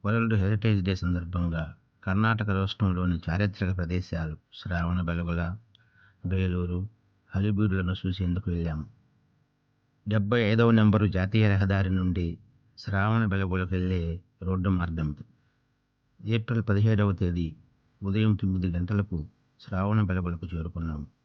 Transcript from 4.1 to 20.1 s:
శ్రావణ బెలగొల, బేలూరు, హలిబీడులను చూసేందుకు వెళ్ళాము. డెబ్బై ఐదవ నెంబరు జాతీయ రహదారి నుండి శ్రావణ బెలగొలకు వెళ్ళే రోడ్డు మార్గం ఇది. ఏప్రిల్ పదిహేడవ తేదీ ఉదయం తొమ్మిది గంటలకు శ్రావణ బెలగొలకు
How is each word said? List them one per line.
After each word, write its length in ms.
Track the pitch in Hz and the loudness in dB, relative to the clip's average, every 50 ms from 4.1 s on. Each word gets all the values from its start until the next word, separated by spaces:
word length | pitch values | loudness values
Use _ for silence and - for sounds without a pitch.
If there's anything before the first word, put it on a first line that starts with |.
| - 85 80 78 78 - _ _ - | -6 -6 -6 -6 -8 -12 _ _ -20
శ్రావణ 460 | - - - 90 85 85 85 87 90 | -12 -6 -4 -2 -2 0 0 0 0
బెలగొల, 560 | 87 82 85 87 85 85 85 85 85 85 95 110 - _ _ _ _ _ _ _ _ _ _ _ - | -2 -2 -2 -2 -2 -2 -2 -2 -2 -4 -6 -8 -12 _ _ _ _ _ _ _ _ _ _ _ -6
బేలూరు, 640 | 90 92 92 92 90 90 90 90 87 90 90 95 107 _ _ _ _ _ _ _ | -2 0 0 0 0 0 -2 -2 -2 -2 -4 -4 -6 _ _ _ _ _ _ _
హలిబీడులను 680 | _ - 98 101 107 104 98 107 104 95 95 90 90 92 - - | _ -2 0 0 0 2 2 2 2 2 0 0 -2 -2 -2 -2
చూసేందుకు 440 | 95 87 95 92 87 87 90 - 92 | -4 -2 0 -2 -2 -2 -2 -2 -2
వెళ్ళాము. 340 | 87 85 85 82 78 78 71 - _ _ _ _ _ _ _ _ _ _ _ _ _ _ _ _ _ _ _ _ _ _ _ 104 | -2 -2 -2 -4 -4 -6 -8 -10 _ _ _ _ _ _ _ _ _ _ _ _ _ _ _ _ _ _ _ _ _ _ _ -2
డెబ్బై 320 | 104 110 98 101 120 120 | 0 0 2 2 2 2
ఐదవ 300 | 113 101 113 113 117 117 | 2 4 4 4 6 6
నెంబరు 360 | 113 110 107 107 98 107 107 | 6 6 6 6 6 6 4
జాతీయ 420 | 98 98 92 90 98 104 110 107 104 | 2 2 0 0 2 4 4 4 4
రహదారి 420 | 101 92 98 95 98 98 98 92 | 4 4 2 2 2 2 2 2
నుండి 480 | 92 92 92 92 85 90 87 82 85 - - _ _ _ _ _ _ - | 0 0 0 0 0 0 -2 -4 -6 -8 -16 _ _ _ _ _ _ -12
శ్రావణ 460 | - - 98 98 98 107 113 117 113 | -8 -4 -2 0 2 2 2 2 2
బెలగొలకు 500 | 104 98 98 95 92 90 92 92 85 92 | 2 0 0 -2 0 0 -2 -2 0 -2
వెళ్ళే 460 | 90 92 92 92 90 82 82 82 85 _ _ _ _ | -2 0 0 0 0 -2 -4 -6 -8 _ _ _ _
రోడ్డు 260 | 90 90 95 95 90 101 | -4 -2 -2 0 2 2
మార్గం 420 | 95 90 87 85 82 82 80 76 | 2 2 0 -2 -2 -4 -4 -4
ఇది. 140 | 71 - - _ _ _ _ _ _ _ _ _ _ _ _ _ _ _ _ _ _ _ - 104 | -6 -8 -14 _ _ _ _ _ _ _ _ _ _ _ _ _ _ _ _ _ _ _ -4 -2
ఏప్రిల్ 320 | 113 113 110 - 120 113 104 110 | -2 -2 -2 -2 -2 -2 0 0
పదిహేడవ 440 | 101 101 107 113 110 101 104 101 | 2 4 4 4 4 4 2 2
తేదీ 440 | 92 - 95 87 85 87 85 80 78 - - _ _ _ _ _ _ _ | 2 0 -2 -2 0 -2 -4 -4 -6 -12 -20 _ _ _ _ _ _ _
ఉదయం 320 | 98 98 98 110 107 110 104 | -6 -2 0 2 4 2 2
తొమ్మిది 340 | 92 - 95 95 92 90 92 | 2 2 0 0 0 0 0
గంటలకు 580 | 82 87 90 90 104 101 98 - 92 80 76 - _ _ _ _ _ _ | 0 -2 -2 0 0 -2 -2 -2 -4 -6 -6 -8 _ _ _ _ _ _
శ్రావణ 420 | - - 98 92 98 101 107 110 | -12 -6 -4 -2 0 0 2 2
బెలగొలకు 440 | 104 92 | 2 0